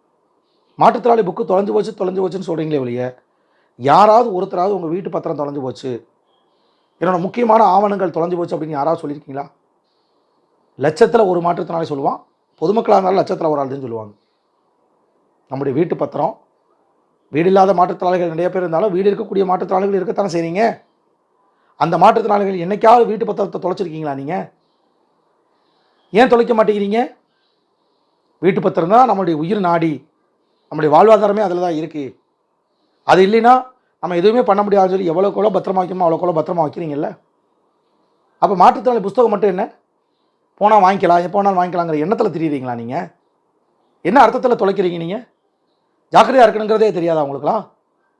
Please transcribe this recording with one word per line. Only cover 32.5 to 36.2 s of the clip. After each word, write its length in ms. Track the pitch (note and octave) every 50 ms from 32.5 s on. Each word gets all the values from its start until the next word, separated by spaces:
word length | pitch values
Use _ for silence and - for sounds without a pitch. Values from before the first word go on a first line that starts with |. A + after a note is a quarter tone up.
| _ _ _ _ _ _ _ _ _ _ _
அது 220 | C3+ D#3 F3+ F#3+
இல்லைன்னா 400 | F#3+ A3 A3+ A3 A#3+ B3+ B3+ B3+ - - _ _ _ _ _
நம்ம 160 | - E3+ F3+
எதுவுமே 260 | F3 F3 G#3+ A3 B3
பண்ண 200 | B3 G#3 F#3+ G3+
முடியாதுன்னு 340 | G#3 G3+ G3 G3 F#3+ F#3 F#3
சொல்லி 140 | F#3+ G3 E3+
எவ்வளோக்கு 260 | D#3 F3 G3 G3+ G3
எவ்வளோ 140 | G3+ G3 A3
பத்திரமா 340 | F#3+ F3+ E3+ F#3+ F#3+ F#3+ F#3
வைக்கணுமோ 180 | F3+ F#3 F#3
அவ்வளோக்கு 180 | F3+ E3 E3+ E3